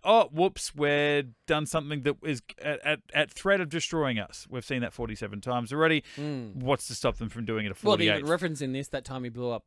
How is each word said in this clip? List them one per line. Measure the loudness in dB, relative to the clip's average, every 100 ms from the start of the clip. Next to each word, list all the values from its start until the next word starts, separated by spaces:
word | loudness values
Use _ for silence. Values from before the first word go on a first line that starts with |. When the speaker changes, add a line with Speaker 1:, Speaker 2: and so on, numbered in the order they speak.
Speaker 1:
"Oh, | 4 6 6
whoops, | 2 0 0 -8
we're | 0 2 2 2 2 -2 -8 -2
done | -2 0
something | -4 -4 -2
that | -2 -2
is | -4 -4 -6 -10
at, | -6 -4 -2
at, | -2 -2
at | 0 0
threat | 0 2 2
of | 2
destroying | -2 0 0 2 0
us." | -4 -10 -10
We've | -8
seen | -4 -2
that | -2
forty-seven | -4 -8 -6 -8 -6
times | -2 -2 -2
already. | 4 4 4 0 -8
Speaker 2:
Mm. | -6 -6 -6
Speaker 1:
What's | -4 0 0 0
to |
stop | -2 -2 0
them | -6
from | -6 -4
doing | -2 -2
it |
a | 0
Speaker 2:
Well, | 4 6
they | 4
Speaker 1:
forty-eighth? | 4
Speaker 2:
even | 2
reference | 0 0 -2
in | -4
this | -4 -4
that | -8
time | -6 -8
he | -8
blew | -6 -4
up | -4